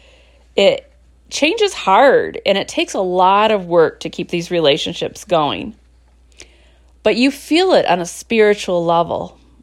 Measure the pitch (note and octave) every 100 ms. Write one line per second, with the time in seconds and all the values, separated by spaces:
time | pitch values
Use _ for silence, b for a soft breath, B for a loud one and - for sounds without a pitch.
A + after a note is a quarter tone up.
0 | b b b b b - G3 - - _
1 | _ _ _ - D4+ A4+ G4+ - - G3
2 | C4+ E3+ E2 - - G3 - - E4+ B3+
3 | F#3 F3+ F#3 G3 A3 G#3+ F3 E3+ D3+ -
4 | E3 - - F3 E3+ F3 D3+ D#3+ - E3+
5 | E3 - - E3 D3 G2 - - _ _
6 | _ _ _ b b b b b b _
7 | G#3+ G#3 C4+ - - D#4 F#4 A#3 - F3
8 | F3 - - A3+ G#3 G3+ - F3 E3+ E3+
9 | E3 - - b b b